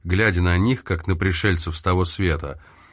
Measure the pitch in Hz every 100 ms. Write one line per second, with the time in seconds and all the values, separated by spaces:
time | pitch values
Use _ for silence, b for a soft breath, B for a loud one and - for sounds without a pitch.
0 | 85 92 110 87 87 87 107 131 - 87
1 | - 87 95 87 107 85 82 80 - 92
2 | 87 - 95 73 73 69 B B B